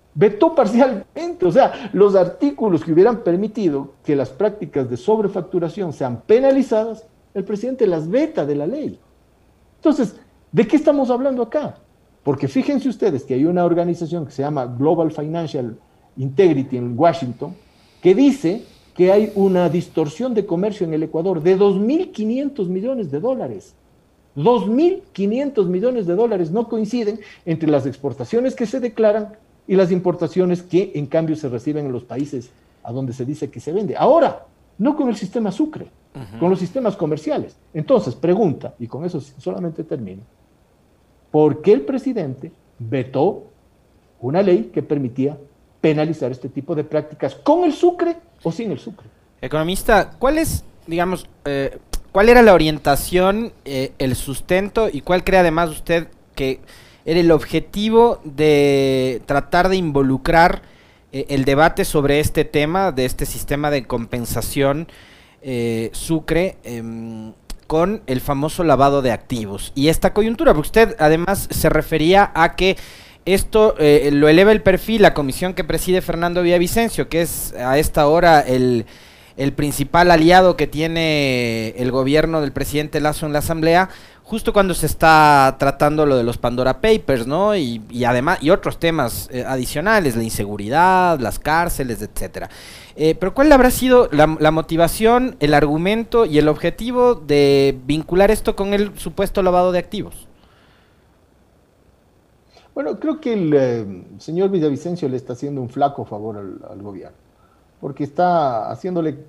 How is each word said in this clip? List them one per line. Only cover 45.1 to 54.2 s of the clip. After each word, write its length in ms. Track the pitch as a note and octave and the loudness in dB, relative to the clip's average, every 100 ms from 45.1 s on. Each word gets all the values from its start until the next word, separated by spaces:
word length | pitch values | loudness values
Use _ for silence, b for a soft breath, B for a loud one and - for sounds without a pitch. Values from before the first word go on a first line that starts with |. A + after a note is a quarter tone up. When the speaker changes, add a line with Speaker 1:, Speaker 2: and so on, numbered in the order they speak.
| B2+ C3+ D3 - _ _ _ | -4 -4 -6 -16 _ _ _
Speaker 1:
penalizar 500 | D#3+ D3+ D#3 D#3+ B2 | 0 0 -2 -4 -6
este 180 | B2+ C#3 | -8 -12
tipo 240 | - C3+ | -10 -8
de 100 | D#3 | -6
prácticas 520 | D3+ D3+ D3+ D3+ F3 - | -4 -6 -6 -6 -8 -2
con 280 | - E4 | 0 2
el 100 | F4+ | 2
Sucre 440 | - F4 F4 E4+ E4+ - _ | 2 0 2 -2 -6 -12 _
o 100 | E3 | -8
sin 200 | E3+ A3+ | -6 -6
el 80 | D3 | -8
Sucre? 280 | - - - _ _ _ | -10 -18 -20 _ _ _
Speaker 2:
Economista, 720 | B2+ D3+ D#3+ F#3+ - G#3 - - | -6 -4 -2 -2 2 2 2 -2
¿cuál 220 | B3+ D#4 | -2 0
es, 240 | D#4+ - - _ - | -2 -6 -10 _ -8
digamos, 420 | E3 F3 F3+ - _ C#3+ | -4 -2 -4 -10 _ -6
eh... 320 | C#3 C3+ - - - - | -4 -6 -8 -8 -8 -2
cuál 180 | G3 A3 | 4 6
era 120 | A#3+ | 8
la 140 | A3+ F3 | 8 8
orientación, 1000 | D#3 D3+ D3 C#3 - F3+ F#3 G#3 A3+ - - | 6 0 0 0 0 0 2 0 -6 -12 -10
eh, 260 | C3+ C3 - | -8 -6 -4
el 160 | C3 | -4
sustento 760 | B2 | -4